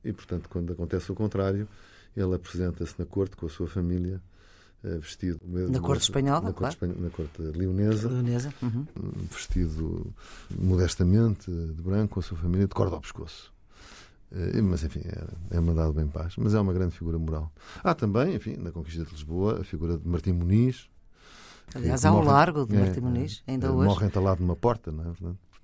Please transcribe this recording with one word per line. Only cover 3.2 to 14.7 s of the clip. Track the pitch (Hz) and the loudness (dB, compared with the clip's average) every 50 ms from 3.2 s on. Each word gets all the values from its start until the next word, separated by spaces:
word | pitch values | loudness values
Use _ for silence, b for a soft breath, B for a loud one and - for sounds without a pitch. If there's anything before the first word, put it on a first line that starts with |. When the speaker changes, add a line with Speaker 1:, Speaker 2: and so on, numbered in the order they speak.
| 98 98 - | -2 -2 -4
Speaker 1:
com | - 87 | -8 -10
a | 80 | -8
sua | - - 87 | -6 -6 -6
família, | 82 - 95 87 87 90 90 87 90 95 92 - b b b b b b b b b b - - | -4 -2 -2 0 0 0 0 -2 -4 -6 -8 -12 b b b b b b b b b b -12 -8
eh, | 98 87 | -6 -6
vestido | 80 76 - - - 95 90 85 80 90 90 87 90 92 90 | -6 -8 -10 -10 -6 -4 -4 -4 -4 -6 -6 -4 -2 0 0
Speaker 2:
Na | 127 - | 0 0
corte | 85 87 87 - - | 2 0 0 0 0
espanhola, | - - 139 135 139 143 170 | 0 0 2 2 2 2 2
Speaker 1:
na | 185 92 90 | 0 -2 -4
corte | - - 135 - | -2 -4 -4 -4
Speaker 2:
claro. | - - 87 87 | -4 -4 -4 -4
Speaker 1:
espan-, | 87 87 | -4 -6
na | 82 | -6
corte | - - 80 76 - - | -6 -6 -8 -8 -8 -8
leonesa, | 80 78 76 85 95 92 92 95 104 107 110 104 110 131 | -8 -6 -4 -2 -2 0 2 2 2 2 2 2 0 0
Speaker 2:
Leonesa, | 127 123 123 120 120 123 131 143 139 - 127 | 0 0 0 0 0 -2 -2 -6 -8 -4 -4
uhum. | 120 107 123 147 - - - - 95 - 98 90 85 | -2 -2 -2 -6 -6 -8 -10 -8 -8 -8 -8 -8 -8
Speaker 1:
vestido | - - - - - 90 87 80 78 80 80 78 82 82 85 - - B B B B B B B 90 90 | -10 -10 -6 -2 0 0 0 0 -2 -4 -4 -4 -4 -6 -8 -10 -12 B B B B B B B -4 0
modestamente, | 92 92 92 90 90 82 - - 92 87 98 113 117 113 98 - - 92 | 2 4 4 4 4 2 2 2 4 6 6 6 6 4 2 -2 -6 -8
de | 87 85 82 80 78 80 | -6 -6 -6 -6 -6 -6
branco, | 87 92 98 104 107 101 - | -4 0 0 0 0 0 -2
com | 95 | -4
a | 85 | -4
sua | - 87 | -4 -6
família, | 80 85 87 90 95 101 | -4 0 2 4 4 2
de | 98 - | 2 2
corda | - 101 92 82 | 0 0 0 -2
ao | - | -6
pescoço. | - - - - - - - - - - - _ - B B B B B B B B B B B - - | -10 -12 -12 -12 -12 -12 -14 -20 -20 -20 -20 _ -20 B B B B B B B B B B B -18 -12
Eh, | - 92 87 92 - 113 | -6 -4 -2 0 2 4
mas, | 107 92 | 4 4